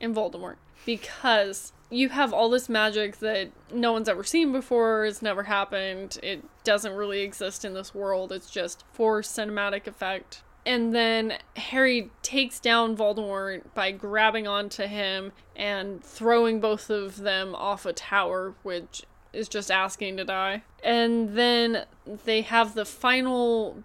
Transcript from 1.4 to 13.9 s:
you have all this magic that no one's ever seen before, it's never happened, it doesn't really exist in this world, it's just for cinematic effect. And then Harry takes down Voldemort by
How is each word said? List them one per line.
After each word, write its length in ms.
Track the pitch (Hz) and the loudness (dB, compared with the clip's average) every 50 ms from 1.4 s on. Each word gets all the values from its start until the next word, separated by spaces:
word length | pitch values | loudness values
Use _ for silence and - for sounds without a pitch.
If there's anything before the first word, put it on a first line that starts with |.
| 202 196 196 - - - - - _ _ | 4 2 -2 -8 -12 -14 -18 -20 _ _
you 200 | 233 247 262 254 | 0 2 2 2
have 220 | 254 277 285 240 214 | 4 2 2 2 4
all 160 | - 226 233 | 2 4 4
this 200 | 240 254 247 - | 4 2 2 2
magic 500 | 233 214 214 214 208 214 214 202 202 - | 2 2 2 2 2 0 -2 -2 -4 -4
that 320 | 214 220 220 196 190 - - - - - - | -4 -2 -2 -2 -4 -6 -10 -20 -20 -8 -2
no 200 | 240 233 233 226 | 0 2 2 2
one's 160 | 220 220 220 | 2 2 0
ever 140 | 190 175 202 | 0 0 -2
seen 300 | - - 330 330 285 254 | 0 2 2 4 4 2
before, 520 | 262 240 - 247 233 233 226 220 220 214 | -2 0 2 2 4 4 4 4 2 2
it's 160 | 214 202 - | 0 -2 -2
never 220 | 226 214 196 190 202 | -2 -2 -2 -2 -2
happened, 720 | 208 208 202 196 196 202 196 190 190 185 185 196 185 - - - | 0 0 0 0 0 -2 -4 -4 -4 -6 -8 -10 -10 -12 -10 -8
it 220 | 190 196 151 - - _ _ _ | -8 -8 -8 -10 -18 _ _ _
doesn't 300 | 226 208 208 208 214 190 | 2 2 2 2 -4 -6
really 280 | 196 208 202 196 202 196 | -4 -4 -4 -2 -4 -4
exist 420 | 202 196 - 208 185 202 - - | -6 -6 -8 -8 -8 -8 -8 -10
in 100 | 208 190 | -8 -8
this 180 | 190 196 - - | -8 -10 -10 -10
world, 380 | 202 202 196 196 185 190 185 | -6 -2 -2 0 -2 -2 -4
it's 180 | 185 185 175 - | -8 -10 -10 -8
just 340 | - 202 175 175 - - - - - | -6 -6 -6 -6 -6 -12 -18 -20 -4
for 280 | - 226 220 220 214 | 2 2 2 4 2
cinematic 680 | 208 - - - 214 208 214 202 202 202 196 208 208 214 | -2 -4 -6 -6 -6 -4 -2 -2 -2 -2 -2 -4 -6 -10
effect. 540 | 202 - 202 185 190 190 - - - - - _ _ _ _ | -10 -6 -4 -4 -4 -4 -8 -12 -20 -20 -20 _ _ _ _
And 300 | 240 254 240 233 233 226 | 0 0 2 2 2 2
then 440 | 233 233 226 226 226 220 220 - - - _ _ | 2 4 4 2 2 0 -2 -4 -8 -10 _ _
Harry 540 | - - - 254 262 269 262 247 240 208 - - _ - | -12 -10 -4 2 4 4 4 4 2 -2 -4 -14 _ -10
takes 380 | - - 277 269 247 - - | -2 0 0 0 0 -4 -4
down 360 | - 240 233 233 233 226 220 | 2 4 4 4 4 2 0
Voldemort 680 | 208 220 208 208 214 214 202 196 196 190 196 190 175 - - - | 2 2 0 2 0 -4 -4 -4 -4 -6 -6 -8 -10 -12 -10 -4
by 160 | 220 190 190 | -2 -2 -2